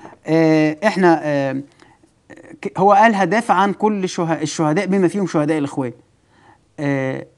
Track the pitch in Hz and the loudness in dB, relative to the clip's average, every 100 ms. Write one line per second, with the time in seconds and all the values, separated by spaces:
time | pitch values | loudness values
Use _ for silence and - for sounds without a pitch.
0 | - - - 160 160 156 156 151 214 190 | -20 -14 -2 2 4 4 2 0 -2 2
1 | 180 160 151 143 135 135 139 _ - _ | 2 2 0 -2 -2 -4 -10 _ -20 _
2 | _ _ _ - - - 196 - 196 202 | _ _ _ -20 -20 -14 -10 0 4 6
3 | 220 196 185 208 220 185 202 185 214 208 | 4 4 0 0 0 0 0 0 -2 -2
4 | 185 - 165 151 156 - 156 156 190 196 | -4 -4 -2 -2 -4 -2 -2 0 0 0
5 | 180 202 190 170 147 156 143 - 127 - | 0 0 -2 -2 0 -2 -4 -6 -8 -10
6 | _ _ _ _ _ _ _ - 143 139 | _ _ _ _ _ _ _ -8 -4 -2
7 | 131 135 - | -4 -6 -12